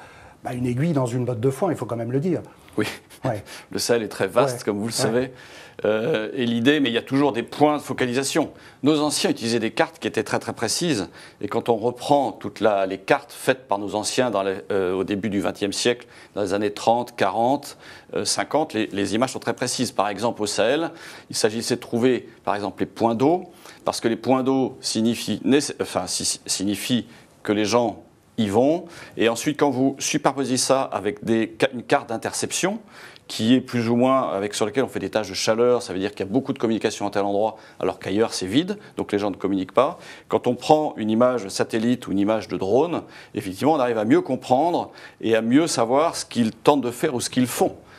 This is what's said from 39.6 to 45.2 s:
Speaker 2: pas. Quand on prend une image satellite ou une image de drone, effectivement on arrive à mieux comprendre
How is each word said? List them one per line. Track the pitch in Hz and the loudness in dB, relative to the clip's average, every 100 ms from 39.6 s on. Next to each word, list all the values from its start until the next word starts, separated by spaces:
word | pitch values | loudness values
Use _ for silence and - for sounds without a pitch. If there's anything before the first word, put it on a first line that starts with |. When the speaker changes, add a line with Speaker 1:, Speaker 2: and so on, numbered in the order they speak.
| 92 | 0
Speaker 2:
pas. | - 139 180 - - - | 2 2 0 -14 -18 -2
Quand | 113 123 | 0 0
on | 123 | 0
prend | - 180 151 - | 4 4 4 -2
une | 107 | 0
image | 110 123 123 98 | 4 4 2 -2
satellite | - 113 117 117 123 - | -2 -2 0 0 0 0
ou | |
une | 95 | 0
image | 101 110 98 | 2 0 -2
de | 87 | -4
drone, | 95 117 170 139 - - - | 2 4 2 -2 -6 -14 -12
effectivement | - 98 92 131 | -8 -8 0 2
on | 156 | 4
arrive | 123 110 | 2 0
à | |
mieux | 107 151 | 2 2
comprendre | 180 127 - 127 165 156 101 - - - | 2 -4 0 2 2 -2 -4 -12 -20 -6